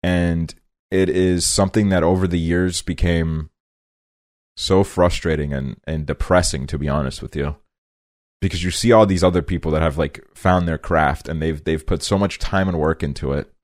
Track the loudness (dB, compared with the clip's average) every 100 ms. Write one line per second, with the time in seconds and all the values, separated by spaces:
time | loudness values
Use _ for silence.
0 | 0 0 0 -2 -4 -10 _ _ _ 2
1 | 2 4 2 2 0 0 2 2 2 2
2 | 2 2 0 0 0 0 0 -2 -8 -2
3 | 0 0 0 -4 -8 _ _ _ _ _
4 | _ _ _ _ _ -10 0 2 2 2
5 | 2 2 -2 -2 -2 -6 -6 -10 -8 -6
6 | -6 -6 2 2 2 -4 -6 -6 -2 -2
7 | -4 -8 -10 -6 -6 -8 _ _ _ _
8 | _ _ _ _ -4 -2 -4 0 6 6
9 | 6 4 2 2 -2 -4 -2 0 0 0
10 | -4 -6 -20 -4 0 2 0 -4 -2 2
11 | 2 0 -6 -4 -4 -4 -2 -4 -2 -4
12 | 0 0 0 -2 -2 0 0 0 -2 -2
13 | -4 -4 -4 -4 -6 _